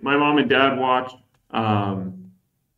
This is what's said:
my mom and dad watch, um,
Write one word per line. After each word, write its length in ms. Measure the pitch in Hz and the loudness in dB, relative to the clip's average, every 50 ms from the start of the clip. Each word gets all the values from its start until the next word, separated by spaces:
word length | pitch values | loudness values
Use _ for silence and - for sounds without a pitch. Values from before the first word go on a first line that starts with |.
my 140 | - 135 139 | -4 -2 0
mom 220 | 143 147 147 147 147 | 0 2 2 2 2
and 120 | 131 120 | 2 2
dad 300 | 131 127 135 135 135 123 | 4 4 4 2 2 0
watch, 340 | 127 127 127 127 127 - - - _ _ _ _ _ _ | 0 0 0 0 -2 -6 -12 -18 _ _ _ _ _ _
um, 800 | - 113 113 110 107 104 101 98 95 95 92 95 92 - - - - _ _ _ _ _ _ _ _ | -6 -2 0 0 0 0 0 -2 -4 -6 -8 -8 -12 -14 -18 -20 -20 _ _ _ _ _ _ _ _